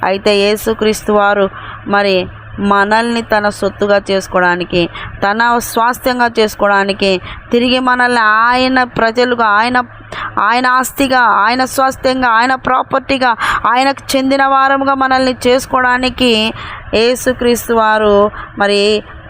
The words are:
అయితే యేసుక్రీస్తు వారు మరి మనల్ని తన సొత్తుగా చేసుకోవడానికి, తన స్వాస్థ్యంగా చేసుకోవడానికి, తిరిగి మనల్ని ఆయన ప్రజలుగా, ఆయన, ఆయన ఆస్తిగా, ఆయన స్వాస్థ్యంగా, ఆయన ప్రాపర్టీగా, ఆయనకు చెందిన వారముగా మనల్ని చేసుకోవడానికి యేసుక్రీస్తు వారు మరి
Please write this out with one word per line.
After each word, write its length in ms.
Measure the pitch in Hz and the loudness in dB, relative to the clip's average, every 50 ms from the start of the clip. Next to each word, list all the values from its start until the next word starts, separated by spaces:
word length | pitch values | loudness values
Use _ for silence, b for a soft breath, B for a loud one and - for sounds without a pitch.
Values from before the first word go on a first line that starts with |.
| - | 0
అయితే 300 | 180 190 196 202 214 208 | -2 -2 0 0 0 2
యేసుక్రీస్తు 760 | 202 196 202 208 208 - - 220 - 220 214 214 - - - | 2 2 2 0 -2 -2 -4 -4 0 0 -2 -2 -2 -2 0
వారు 380 | 208 208 202 202 208 202 196 190 B B B B B B B - | 2 2 4 2 2 2 0 -2 B B B B B B B -2
మరి 400 | 202 202 202 202 190 185 180 - - - - - - - | 0 0 2 2 0 0 -2 -4 -10 -18 -20 -16 -10 -6
మనల్ని 600 | 202 202 202 202 196 202 214 220 226 240 233 233 | -2 0 2 2 2 2 2 0 0 0 -2 -4
తన 280 | 226 233 226 214 208 208 | -2 0 -2 0 0 0
సొత్తుగా 520 | 202 - - 196 196 - 202 202 202 202 196 - | -2 -2 -4 -4 -2 -2 0 2 2 0 2 0
చేసుకోవడానికి, 800 | 196 190 190 - - 185 180 180 175 175 180 170 - 180 170 170 B B B B B - - | -2 -2 -2 -2 -2 0 2 2 0 0 -4 -2 -2 -2 -2 -2 B B B B B -4 -2
తన 340 | 196 202 220 233 240 240 240 | -2 0 0 0 2 2 0
స్వాస్థ్యంగా 720 | 233 - - 240 226 240 247 - - 262 247 247 240 233 233 - | -2 -2 -2 0 0 0 -2 -2 -2 -2 0 0 0 -2 2 0
చేసుకోవడానికి, 840 | 220 214 - - 220 202 202 196 196 202 196 196 196 196 190 185 B B B B B - | 0 0 0 0 0 2 2 2 0 0 -2 -2 0 0 0 -2 B B B B B -2
తిరిగి 280 | - 240 240 254 247 254 | 0 0 2 2 0 0
మనల్ని 400 | 254 254 247 247 247 247 247 240 | 2 0 0 2 2 2 2 2
ఆయన 640 | 220 214 214 220 226 240 247 254 254 254 262 262 254 | 2 2 2 4 2 2 2 2 2 2 2 0 0
ప్రజలుగా, 600 | 247 - - 233 226 220 233 247 247 247 233 233 | 0 0 -2 -2 0 2 0 0 0 2 0 0
ఆయన, 380 | 220 202 208 220 240 254 254 247 247 - - - - B B B B B - | 2 2 2 2 2 0 -2 -2 -2 -10 -20 -20 -16 B B B B B -2
ఆయన 280 | - 202 226 247 254 254 | 0 0 0 0 0 2
ఆస్తిగా, 520 | 247 254 262 254 - - 277 269 262 254 | 0 0 0 -2 -2 -2 -2 0 2 2
ఆయన 460 | 247 226 190 202 196 214 240 254 262 | 4 4 4 2 2 2 2 0 -2
స్వాస్థ్యంగా, 640 | 247 - - 262 262 254 - - 262 254 262 254 247 | -2 0 0 0 0 0 -2 -2 -2 0 0 0 2
ఆయన 260 | 226 220 233 262 262 | 2 2 2 2 0
ప్రాపర్టీగా, 800 | 262 254 262 254 262 269 - - 269 254 - 269 269 254 247 226 B B B B B B - | -2 0 -2 -2 -2 -2 -2 -4 -4 -2 0 -2 0 2 0 0 B B B B B B 0
ఆయనకు 500 | 226 247 262 277 277 - - - - 269 | 0 0 0 0 -2 -4 -6 -4 -2 -2
చెందిన 280 | 262 262 269 277 277 | 0 0 2 2 2
వారముగా 480 | 269 269 269 269 269 277 277 269 269 277 | 2 2 2 2 2 2 0 0 0 0
మనల్ని 420 | 269 269 262 262 262 262 262 254 247 - 247 | 0 2 2 2 2 2 0 -2 0 2 2
చేసుకోవడానికి 1080 | 247 269 254 - - 262 254 247 247 247 254 254 247 - 254 247 226 214 214 226 226 B B B B B B B - | 2 2 0 0 -2 0 2 2 0 0 0 -2 -2 0 2 2 2 2 0 -2 -4 B B B B B B B -2
యేసుక్రీస్తు 800 | 202 226 240 254 247 - 254 254 254 247 240 240 226 - - 240 | 0 2 2 0 0 -2 -4 -2 0 0 0 0 0 0 -2 0
వారు 580 | 226 220 214 214 220 214 208 208 202 208 208 B B B B B - | 0 2 2 2 2 2 4 4 4 2 2 B B B B B -2
మరి 440 | 202 202 202 202 202 208 214 208 202 - - - - - | 0 0 2 2 2 2 0 0 -4 -8 -18 -20 -10 -4